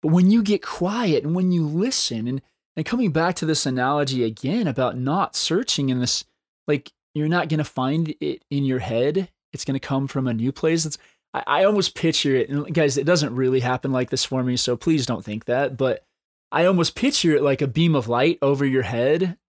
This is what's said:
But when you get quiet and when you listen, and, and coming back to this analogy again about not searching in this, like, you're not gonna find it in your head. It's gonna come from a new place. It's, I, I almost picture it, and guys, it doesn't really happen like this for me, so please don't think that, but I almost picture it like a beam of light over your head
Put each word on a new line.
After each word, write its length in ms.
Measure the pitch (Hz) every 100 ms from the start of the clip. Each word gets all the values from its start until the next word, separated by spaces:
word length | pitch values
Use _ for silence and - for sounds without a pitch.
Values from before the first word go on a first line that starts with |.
But 100 | 156
when 180 | 170 185
you 120 | 226
get 180 | 208 208
quiet 640 | - - 175 220 220 143
and 100 | 143
when 160 | 175 185
you 160 | 175 151
listen, 600 | 156 233 262 - 117 117
and, 140 | 135 _ _ _ -
and 80 |
coming 260 | 156 240 220
back 260 | 151 170 175
to 100 | 160
this 180 | 156
analogy 580 | 139 127 127 147 139 131
again 440 | 117 110 131 214 185
about 320 | 127 127 123
not 360 | 127 175 175
searching 540 | - - 170 262 - 139
in 100 | 127
this, 260 | 127 - - _ _ _ -
like, 240 | 147 - _ _
you're 120 | 151 151
not 220 | 175 147
gonna 160 | 156
find 500 | 143 - 131 156 160 151
it 240 | 147 131 _
in 160 | 143 139
your 140 | 127
head. 500 | 104 113 135 165 185 _ _
It's 100 | -
gonna 160 | - 135
come 280 | - 135 135
from 180 | 139 131
a 80 |
new 180 | 113 120
place. 320 | - 160 165
It's, 140 | 156 - _ _ _
I, 100 | - -
I 180 | 147
almost 300 | 190 208 180
picture 420 | - 165 160 143 131
it, 140 | 117
and 240 | 143 147
guys, 240 | 156 147 135
it 80 | 143
doesn't 280 | 175 143
really 260 | 123 127 131
happen 320 | 123 127 135
like 180 | 127 127
this 160 | 135 -
for 160 | 131
me, 160 | 127 127
so 180 | - 123
please 300 | - 156 127
don't 180 | 110
think 220 | - 107 -
that, 320 | 123 139 127
but 240 | 131 117 _ _ _ _ _
I 140 | 139 175
almost 280 | 185 165
picture 400 | - 262 277 175
it 80 | 147
like 180 | 143 135
a 60 | 135
beam 300 | 135 170 151
of 100 | 110
light 320 | 120 151 -
over 240 | 139 139
your 200 | 139 131
head 520 | 117 120 127 160 185 175